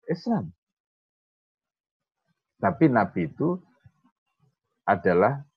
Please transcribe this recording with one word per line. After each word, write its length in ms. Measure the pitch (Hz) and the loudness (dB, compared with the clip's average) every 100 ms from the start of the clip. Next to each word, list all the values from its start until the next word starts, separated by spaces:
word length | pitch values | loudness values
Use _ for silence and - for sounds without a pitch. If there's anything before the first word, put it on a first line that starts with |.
Islam. 480 | - 165 - 220 85 - _ _ _ _ _ _ _ _ _ _ _ _ _ _ _ _ _ _ _ _ | -8 -6 -4 -4 -4 -12 _ _ _ _ _ _ _ _ _ _ _ _ _ _ _ _ _ _ _ _
Tapi 320 | 98 - 160 | -4 2 2
Nabi 400 | 120 95 - 82 | 2 0 -2 -6
itu 240 | - 156 180 - _ _ _ _ _ _ _ _ _ _ _ | -4 -4 -4 -8 _ _ _ _ _ _ _ _ _ _ _
adalah 560 | - 101 98 87 104 139 - | -2 0 2 2 2 0 -8